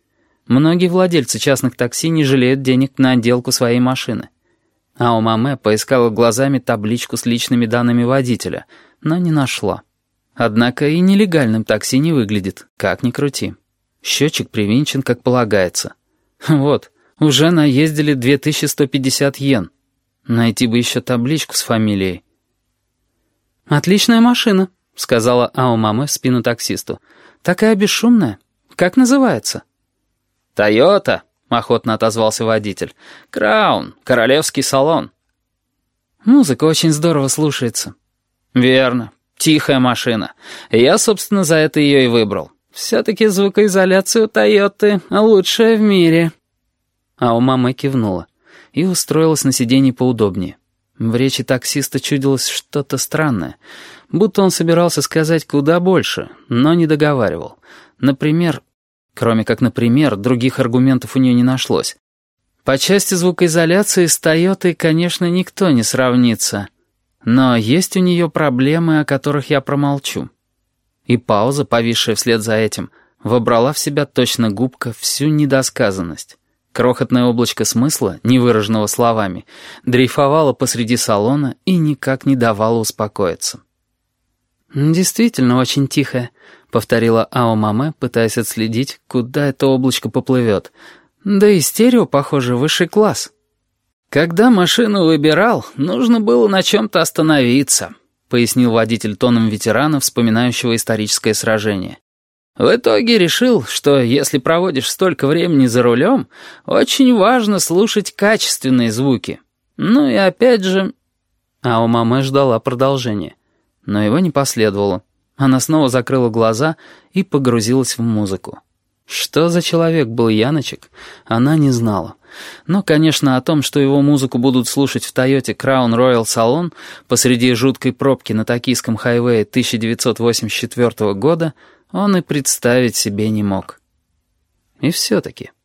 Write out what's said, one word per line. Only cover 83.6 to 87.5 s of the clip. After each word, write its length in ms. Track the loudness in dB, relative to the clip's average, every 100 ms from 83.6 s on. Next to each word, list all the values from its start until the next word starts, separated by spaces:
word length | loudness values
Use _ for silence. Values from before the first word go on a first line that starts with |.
| _ _ _ _ _ _ _ _ _ _ _
«Действительно 840 | -2 0 2 0 0 0 2 2 2
очень 300 | 0 -2 -2
тихая», 420 | -2 -2 -4 -8 _ -20 -20 _
повторила 540 | -4 0 0 2 2
Ао 320 | 0 0 0